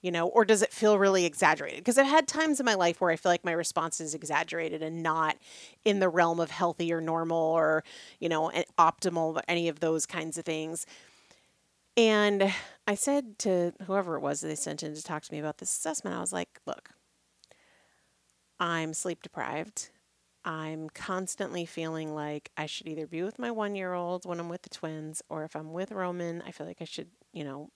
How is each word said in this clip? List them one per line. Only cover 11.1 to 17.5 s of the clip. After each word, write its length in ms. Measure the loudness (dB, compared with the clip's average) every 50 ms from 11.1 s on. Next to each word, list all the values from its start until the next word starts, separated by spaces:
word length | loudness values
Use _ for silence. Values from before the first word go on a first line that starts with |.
| _ _ _ _ -20 _ _ _ _ _ _ _ _ _ _ _ _
And 580 | 4 6 6 6 6 4 4 4 4 4 2 2 -2 -8 -12 -18 -8 _
I 100 | -4 -2
said 440 | 0 0 0 0 0 0 -4 -10 _
to 340 | 0 2 2 2 2 0 -2 -6 -8
whoever 300 | -2 -2 -2 0 0 -4 -2
it 20 |
was 220 | -2 -2 -2 -2
that 60 | -4 -6
they 80 | -6
sent 280 | -6 -6 -6 -6 -8 -8
in 100 | -10 -10
to 80 | -10
talk 220 | -8 -8 -8 -8 -8
to 80 | -8 -10
me 60 | -6
about 200 | -6 -6 -6 -6
this 120 | -6 -6
assessment, 460 | -4 -4 -4 -4 -6 -6 -6 -6 -6 -4
I 20 |
was 140 | -6 -4 -4
like, 260 | -6 -6 _ _ -18 _
"Look, 240 | -10 -10 -10 _ -20 -20 _ _ _ _ _ _ _ _ _ -20 _